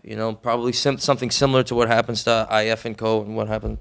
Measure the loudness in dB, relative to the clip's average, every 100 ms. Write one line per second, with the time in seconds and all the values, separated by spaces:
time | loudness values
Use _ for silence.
0 | -12 -6 -6 -4 -2 0 0 0 0 0
1 | 0 0 0 0 4 4 2 2 4 2
2 | 2 -2 0 2 2 2 2 -2 -4 -4
3 | 0 0 -2 -4 -4 -4 -4 -8